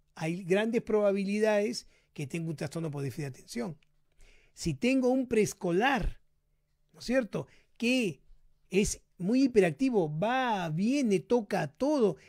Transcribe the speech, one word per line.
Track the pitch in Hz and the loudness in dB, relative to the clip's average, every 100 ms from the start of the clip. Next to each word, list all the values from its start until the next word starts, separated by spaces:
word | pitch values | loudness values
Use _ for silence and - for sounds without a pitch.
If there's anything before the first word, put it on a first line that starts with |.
| _ | _
Hay | - 160 175 | -8 -6 -4
grandes | 180 196 226 226 | 0 2 2 -2
probabilidades | - 214 208 196 196 208 214 208 208 233 - _ _ | 0 2 2 2 0 0 2 2 0 -4 -12 _ _
que | - 139 | -10 -8
tenga | 170 165 | -6 -6
un | 156 | -6
trastorno | 156 165 160 | -6 -6 -6
por | 139 | -6
déficit | 139 120 | -6 -6
de | 143 | -8
atención. | 127 - 233 220 147 _ _ _ _ - - _ | -10 -12 -8 -8 -10 _ _ _ _ -20 -20 _
Si | - 170 | -10 -6
tengo | 139 240 269 254 | -2 2 2 2
un | 262 247 | 0 2
preescolar, | 220 196 - 180 170 247 254 - - _ _ _ _ _ _ _ | 2 2 0 -2 2 2 2 -2 -6 _ _ _ _ _ _ _
¿no | - | -12
es | |
cierto?, | - 262 233 165 139 - _ - | -2 0 0 -4 -10 -14 _ -4
que | 233 254 214 143 - - - _ _ | 0 2 0 -4 -12 -20 -20 _ _
es | 185 202 - _ - | 0 0 -2 _ -8
muy | 180 254 | -2 2
hiperactivo, | 269 226 180 147 269 226 156 151 | 4 4 4 2 0 2 0 -2
va, | 208 262 254 202 170 | -2 0 0 -2 -2
viene, | 156 214 285 247 190 | -2 0 0 2 0
toca | - 240 208 190 156 | 2 0 0 -4 -4
todo, | - 269 302 208 - | -2 0 2 0 -2